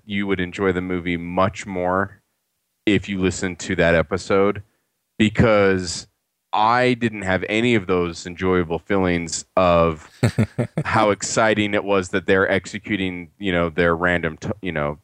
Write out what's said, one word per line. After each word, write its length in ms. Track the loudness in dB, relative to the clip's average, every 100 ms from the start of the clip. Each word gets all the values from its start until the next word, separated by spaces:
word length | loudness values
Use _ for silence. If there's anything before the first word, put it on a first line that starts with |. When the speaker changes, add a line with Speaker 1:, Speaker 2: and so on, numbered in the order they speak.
| -4
Speaker 1:
you 200 | -4 -2
would 140 | -2
enjoy 320 | -4 -2 -2
the 80 | 0
movie 380 | -2 -4 -4 -6
much 480 | -4 0 0 -2 -10
more 560 | -4 -2 0 -2 -8 _ _ _ _ _ _ 0
if 220 | 0 0
you 120 | -2
listened 380 | -2 -2 -6 -8
to 160 | -6 0
that 180 | 4
episode, 680 | 4 2 -4 0 2 2 0 -8 _ _ _ _ 0
because 880 | 0 4 4 6 4 2 -2 -10 -14 _ _ _ -6
I 420 | 0 2 2 2
didn't 280 | 0 -2 -4
have 220 | -2 -2 0
any 260 | 0 2
of 120 | 2 2
those 400 | 0 0 -4 -12
enjoyable 520 | -4 0 2 0 -4
feelings 640 | -2 0 2 0 -4 -10 -4 2
of 540 | 4 4 2 0 -10 -2 -2 0 -4 -2 -6
Speaker 2:
<laughs> 120 | -4
Speaker 1:
how 260 | -2 2 2
exciting 640 | 0 -2 0 2 2 0
it 100 | -2
was 240 | 0 0 0
that 160 | -2 2
they're 240 | 2 4
executing, 800 | 0 -2 -12 -6 -4 -4 -6 -12 -8
you 140 | -2
know, 160 | 0 0
their 260 | 2 2
random, 440 | 2 2 0 -2 -6
t-, 100 | -10 -8
you 100 | -6
know, 260 | -4 -4 -6